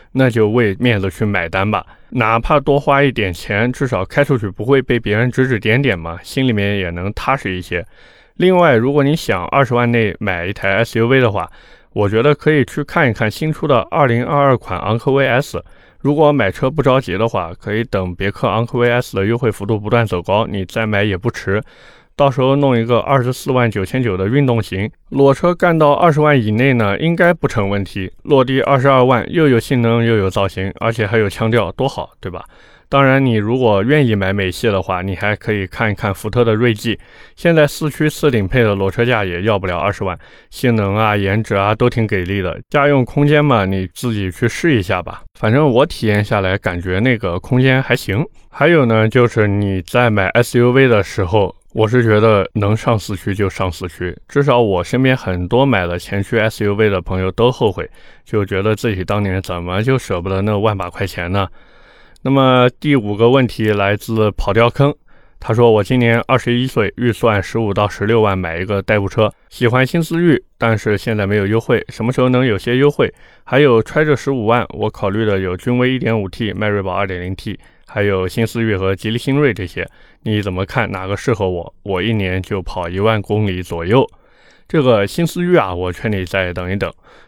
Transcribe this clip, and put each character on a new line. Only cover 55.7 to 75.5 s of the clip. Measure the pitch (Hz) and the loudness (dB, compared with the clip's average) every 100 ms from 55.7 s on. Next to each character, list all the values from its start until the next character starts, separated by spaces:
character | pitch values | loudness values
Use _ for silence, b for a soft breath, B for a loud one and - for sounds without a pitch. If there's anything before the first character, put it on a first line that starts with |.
| 104 | 2
了 | 87 87 | -2 -6
前 | - 101 | -6 -6
驱 | 98 113 | -2 0
S | 107 - | 0 0
U | 104 | -2
V | 101 107 | 2 0
的 | 95 | 0
朋 | 85 92 | -2 -4
友 | 92 | -2
都 | - 120 | 0 0
后 | - 113 | 2 -2
悔， | 92 - b b b | -2 -10 b b b
就 | - 107 | -6 -4
觉 | 95 98 | -2 -2
得 | 107 107 | -2 -2
自 | 120 | -2
己 | 92 | -4
当 | 90 104 | -2 -2
年 | 98 95 | -2 -2
怎 | - 87 | -4 -8
么 | 87 92 | -4 -2
就 | 120 131 | 0 -2
舍 | - 90 | -2 -6
不 | 92 | -2
得 | 95 | -2
那 | 104 104 | -2 0
万 | 107 98 | 0 -2
把 | 87 | -6
块 | - | -6
钱 | 98 - 87 | -8 -6 -4
呢？ | 98 95 b b b b b b b | -2 -4 b b b b b b b
那 | 135 | 0
么 | 139 131 127 123 - | 4 4 6 4 2
第 | 151 139 | 0 0
五 | 104 | 0
个 | 104 117 | 2 4
问 | 135 120 | 4 2
题 | - 107 | 0 0
来 | 101 98 | 0 0
自 | 107 - 110 107 | -2 -2 0 0
跑 | - - | 0 0
掉 | 104 117 | 2 2
坑， | - 143 - b b b b | 2 0 -2 b b b b
他 | - | -2
说 | 113 117 | 4 4
：“我 | 107 | 4
今 | 98 127 | 2 2
年 | 117 117 - | 2 2 0
二 | 123 | -2
十 | 120 | 0
一 | 120 131 | -2 -2
岁， | - 98 - | -2 -2 -2
预 | 120 | -2
算 | 104 117 101 | 0 0 0
十 | - 117 | -2 -4
五 | 107 | -2
到 | 98 104 | 0 -2
十 | - | -2
六 | 104 113 | 0 2
万 | 107 92 | 2 0
买 | 85 82 | -4 -6
一 | |
个 | 92 98 | -4 -4
代 | 98 107 | 0 0
步 | 98 | 0
车， | - 107 b b | 0 0 b b
喜 | - 120 | -2 0
欢 | 127 131 | 2 2
新 | 170 | 0
思 | 160 165 | -2 2
域， | 175 131 - - | 4 2 0 -2
但 | 113 107 | 0 0
是 | 110 101 | 0 -2
现 | 120 107 | -2 -2
在 | |
没 | 98 104 | 0 0
有 | 98 | 0
优 | 113 | -2
惠， | - 117 - | 0 -2 -2
什 | - | -6
么 | 113 | -4
时 | 127 | 0
候 | 127 | 2
能 | 127 | 2
有 | 131 98 | 0 -2
些 | 120 123 | -2 2
优 | 143 | 2
惠？ | 147 120 b b b | 2 -2 b b b
还 | - 135 | -2 2
有 | 143 113 | 4 4
揣 | - 156 | 2 0
着 | 156 131 | 0 0
十 | 139 | -2
五 | 131 107 | -2 0
万， | 120 - | 0 -2
我 | - - | -6 -6
考 | - 101 | -4 -4
虑 | 104 | -2
的 | 107 95 | 0 0
有 | 92 | -2